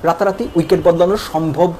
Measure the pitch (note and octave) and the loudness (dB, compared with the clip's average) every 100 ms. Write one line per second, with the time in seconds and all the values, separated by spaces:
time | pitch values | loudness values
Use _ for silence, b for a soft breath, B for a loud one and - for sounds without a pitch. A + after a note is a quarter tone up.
0 | F#3 E3 G3 F#3+ A#3 E3+ D#3+ F3 E3 E3+ | -2 0 0 -2 -4 -2 0 2 2 2
1 | F3 G#3 - D#3 D#3+ D3 F3+ E3+ | 2 0 -2 -4 -2 0 0 -2